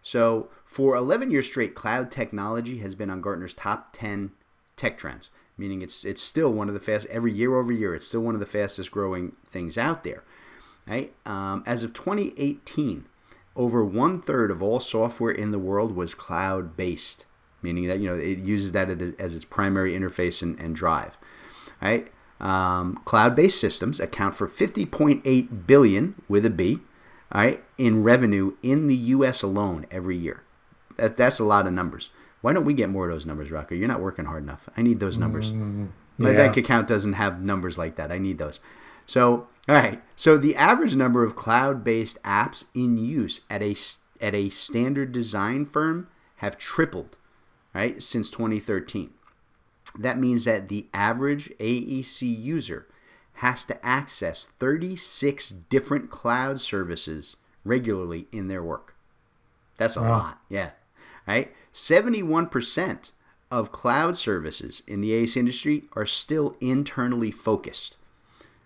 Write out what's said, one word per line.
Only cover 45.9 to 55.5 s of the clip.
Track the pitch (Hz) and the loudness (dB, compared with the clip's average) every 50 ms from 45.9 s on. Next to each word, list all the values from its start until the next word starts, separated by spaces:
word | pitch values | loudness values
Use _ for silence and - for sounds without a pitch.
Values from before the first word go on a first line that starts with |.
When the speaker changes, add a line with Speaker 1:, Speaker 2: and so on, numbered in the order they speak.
| 165 175 180 - _ _ _ _ _ - | -2 -4 -6 -12 _ _ _ _ _ -8
Speaker 1:
have | 104 101 - - | -6 -6 -6 -6
tripled | - - - - 160 156 - 87 - - - - _ _ _ _ _ _ _ _ _ _ - | -8 -4 0 0 0 0 -2 -6 -10 -12 -16 -20 _ _ _ _ _ _ _ _ _ _ -4
right, | 95 107 123 - 120 | -2 -2 -2 -4 -4
since | - - - 117 104 - | -6 -4 -2 -2 -4 -4
twenty | - - 113 110 110 104 | -4 -4 -2 -2 -2 -2
thirteen. | - - 104 92 - - - 101 73 60 - _ _ _ _ _ _ _ _ _ _ _ _ _ - - - - | -2 -2 -4 -4 -4 -6 -8 -8 -8 -10 -14 _ _ _ _ _ _ _ _ _ _ _ _ _ -20 -18 -10 -6
That | 107 127 117 127 | -4 -2 0 0
means | 131 123 123 117 113 | 2 2 2 2 2
that | 120 110 98 98 98 | 0 0 0 -2 -6
the | 101 104 - - - | -8 -8 -8 -6 -2
average | 98 101 110 113 123 135 143 147 143 143 - - - | 0 0 0 0 0 0 -2 -2 -2 -6 -10 -10 -4
A | 107 113 | -2 -2
E | 123 120 120 - 131 131 | 0 -2 -2 -4 -6 -6
C | 127 - - - 127 | -6 -8 -6 -4 -4
user | 120 117 110 113 139 165 156 120 - 82 - - _ _ _ _ _ _ _ _ _ _ | -4 -4 -4 -4 -4 -4 -4 -6 -6 -10 -12 -14 _ _ _ _ _ _ _ _ _ _
has | - 123 123 120 - - | -4 -2 -2 -2 -2 -6
to | - 117 - - | -8 -8 -6 -4
access | 123 127 139 147 - - - 98 82 78 - - - _ - | -2 -2 -2 -2 -6 -8 -6 -6 -6 -6 -8 -12 -14 _ -4
thirty-six | 127 135 151 165 175 185 185 170 - - - - 143 139 139 - - - | -2 0 0 0 -2 -6 -8 -8 -8 -6 -4 -2 -2 -2 -2 -2 -6 -10